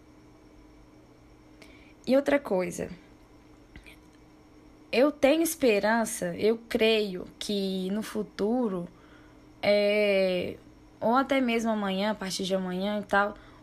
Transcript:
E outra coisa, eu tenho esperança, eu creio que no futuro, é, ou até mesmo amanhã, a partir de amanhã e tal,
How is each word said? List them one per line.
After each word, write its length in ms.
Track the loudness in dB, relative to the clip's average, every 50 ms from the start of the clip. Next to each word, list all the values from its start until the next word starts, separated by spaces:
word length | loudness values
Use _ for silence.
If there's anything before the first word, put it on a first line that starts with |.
| -20 -20 -20 -20 -20 -20 -20 -20 -20 -20 -20 -20 -20 -20 -20 -20 -20 -20 -20 -20 -20 -20 -20 -20 -20 -20 -20 -20 -20 -20 -20 -20 -20 -20 -20 -20 -20 -20 -20 -8 -2
E 80 | 2 2
outra 240 | 2 2 2 0 0
coisa, 500 | 0 -2 -2 -2 -2 -4 -6 -8 -10 -10 -12 -16 -20 -20 -20 -20 -20 -20 -20 -20 -20 -20 -20 -20 -20 -20 -20 -20 -20 -20 -20 -20 -20 -20 -20 -20 -20 -20 -20 -20 -20 -20 -20 -20 -20 -20 -20 -20 -10 -2
eu 200 | 2 4 4 4
tenho 300 | 2 2 4 4 4 4
esperança, 960 | 2 -2 -2 0 2 2 4 4 2 2 0 0 0 -2 -4 -6 -6 -6 -4
eu 220 | 0 0 0 0 0 -4 -4
creio 580 | -2 2 2 4 2 2 0 -2 -6 -10 -12 -14 -14 -12
que 500 | -6 -4 -4 -2 -2 -2 -2 -4 -4 -4
no 100 | -4 -4
futuro, 840 | -6 -6 -6 -8 -8 -6 -4 -4 -2 0 0 0 0 -2 -2 -4 -8 -10 -14 -20 -20 -20 -20 -20 -20 -20 -20 -20 -20 -20 -10 -2
é, 960 | 2 2 4 4 4 4 4 4 4 4 4 2 2 2 0 -2 -4 -6 -8 -12 -16 -20 -20 -20 -20 -20 -10 -4
ou 160 | 0 2 2
até 260 | 2 2 2 0 0
mesmo 300 | 2 0 0 0 0 -2
amanhã, 400 | -2 -2 -2 -2 -2 -2 -2 -2
a 40 | -2
partir 280 | -4 -6 -6 -6 -6 -4
de 120 | -2 -2
amanhã 440 | -2 -2 -4 -4 -4 -4 -4 -4 -4
e 40 | -2
tal, 320 | 0 2 2 2 0 -4 -10 -20 -20 -20 -14